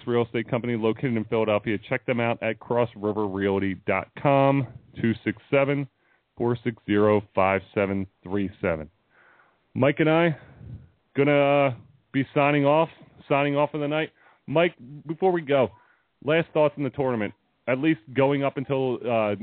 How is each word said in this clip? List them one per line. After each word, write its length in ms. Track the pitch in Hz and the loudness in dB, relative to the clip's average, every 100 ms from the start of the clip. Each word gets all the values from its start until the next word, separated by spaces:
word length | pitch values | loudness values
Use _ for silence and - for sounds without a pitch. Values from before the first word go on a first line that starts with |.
| - | 0
real 160 | 120 | 0
estate 260 | 117 120 113 | 0 -4 -4
company 280 | 123 120 120 | -4 -2 -2
located 400 | 110 110 139 113 | -2 -2 -2 -4
in 80 | 107 | -2
Philadelphia. 520 | 117 110 104 110 104 - | -2 0 0 0 -6 -4
Check 160 | 131 - | -6 -2
them 160 | 120 | -2
out 200 | 117 117 | -2 -2
at 160 | 113 110 | -4 -6
cross 300 | - 120 120 110 | -4 -2 -2 -2
river 320 | 104 104 104 | -4 -2 -2
realty 480 | 95 98 98 98 90 - | 0 0 0 0 -4 -2
dot 220 | 95 - - | -2 -4 -2
com, 480 | 151 139 139 139 123 - _ - | 2 4 4 2 -2 -10 _ -4
two 120 | 117 110 - | -2 -2 -4
six 120 | 107 - | -6 -2
seven, 340 | 139 139 143 139 _ _ _ _ - | 0 2 -2 -6 _ _ _ _ -4
four 200 | 117 120 | -2 -2
six 140 | - 110 - | -4 -6 0
zero, 360 | 104 107 104 104 - | 4 4 4 0 0
five 260 | 95 98 92 | 2 2 -2
seven 340 | - 98 98 95 _ | -2 -2 -2 -6 _
three 260 | 90 101 95 - | -8 -4 -4 -4
seven. 280 | 98 80 76 _ _ _ _ _ _ _ _ | -4 -4 -8 _ _ _ _ _ _ _ _
Mike 260 | 113 135 123 | 0 0 2
and 100 | 156 | 2
I 280 | 160 170 143 - - - - - _ _ - | 2 2 -2 -10 -20 -20 -20 -20 _ _ 0
gonna, 200 | 143 143 | 2 4
uh, 360 | 139 143 139 117 - _ _ | 4 4 2 -2 -14 _ _
be 120 | 139 131 | -4 -2
signing 320 | - 143 147 139 | 0 2 2 2
off, 220 | 151 160 - - - - | 2 0 -4 -20 -14 -4
signing 300 | 139 143 143 | -2 0 0
off 140 | 147 | -2
for 60 | 156 | -2
the 120 | 143 | -4
night. 220 | 151 160 _ _ _ - | -4 -6 _ _ _ -4
Mike, 280 | 143 175 - 120 147 147 | 0 0 -2 -18 -16 -12
before 240 | 160 185 | -2 0
we 100 | 175 | 0
go, 300 | 139 139 113 - _ _ _ _ | 0 2 2 -2 _ _ _ _
last 240 | 131 156 165 | -2 0 0
thoughts 220 | - 151 170 | 2 2 0
in 60 | |
the 60 | 139 | -6
tournament, 420 | - 131 120 101 - _ _ - | -4 -2 -2 -4 -8 _ _ -4
at 120 | 131 | 0
least 200 | 156 156 - | 0 -2 -2
going 300 | 127 135 143 | 0 2 2
up 140 | 139 139 | -2 -4
until, 380 | 135 135 131 120 | -4 -2 -2 -4
uh, 400 | 117 117 107 101 | -2 0 0 -2